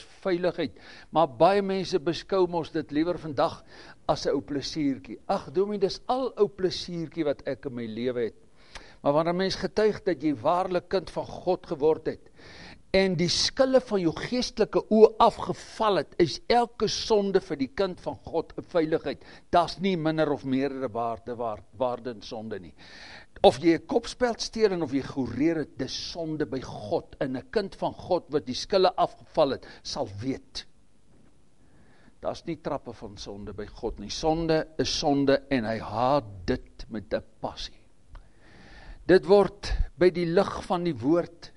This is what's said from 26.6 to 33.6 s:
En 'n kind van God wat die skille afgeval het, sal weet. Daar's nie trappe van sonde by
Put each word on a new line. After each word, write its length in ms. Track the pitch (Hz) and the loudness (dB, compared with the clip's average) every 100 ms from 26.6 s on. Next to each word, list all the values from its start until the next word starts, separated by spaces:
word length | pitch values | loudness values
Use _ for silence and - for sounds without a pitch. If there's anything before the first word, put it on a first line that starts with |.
| - 139 - 151 - - | -8 -10 -4 -4 -4 -6
En 160 | 139 127 | -4 -6
'n 140 | - | -4
kind 260 | 220 196 - | -2 -2 -4
van 180 | 170 | -6
God 300 | - - 175 - | -6 -2 -2 0
wat 180 | 147 127 | -4 -4
die 80 | |
skille 420 | 120 - 190 185 - | -8 0 4 4 4
afgeval 540 | 170 - - 165 139 | -2 -4 -4 2 2
het, 160 | 107 - - | 0 -8 -18
sal 260 | - - 110 101 | -10 -8 -6 -6
weet. 460 | 131 117 - - - - - - - - - - - - - - - - - - | -6 -6 -10 -16 -18 -20 -20 -20 -20 -20 -20 -20 -20 -20 -20 -20 -20 -20 -20 -10
Daar's 240 | 82 123 | -8 -8
nie 120 | 170 160 | -8 -8
trappe 360 | 165 139 123 | -6 -8 -10
van 240 | 110 107 101 | -14 -14 -14
sonde 360 | 117 101 101 | -12 -12 -12
by 140 | 98 | -10